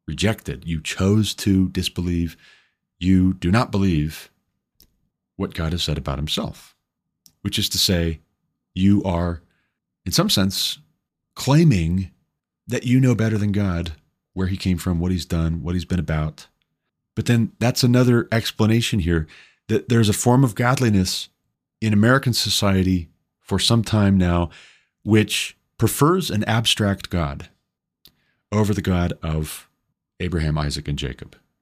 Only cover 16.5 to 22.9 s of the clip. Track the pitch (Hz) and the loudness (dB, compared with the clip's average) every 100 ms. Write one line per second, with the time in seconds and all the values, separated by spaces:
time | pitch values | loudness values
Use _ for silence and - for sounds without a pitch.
16.5 | _ _ _ _ _ _ - 110 120 110 | _ _ _ _ _ _ -6 0 0 0
17.5 | - 113 - 127 123 123 120 - 113 - | -2 -2 0 2 4 4 2 2 -2 -4
18.5 | - 107 113 117 113 82 82 78 - - | 0 2 2 0 0 0 0 -2 -10 -20
19.5 | _ - 110 - 117 107 98 123 123 135 | _ -4 -4 0 2 2 2 4 4 4
20.5 | 104 123 131 123 101 92 - - _ _ | 2 0 0 2 2 0 -4 -10 _ _
21.5 | _ _ _ 110 104 110 135 - 113 107 | _ _ _ 0 2 4 4 2 -2 -2
22.5 | - 101 95 92 | 0 2 2 2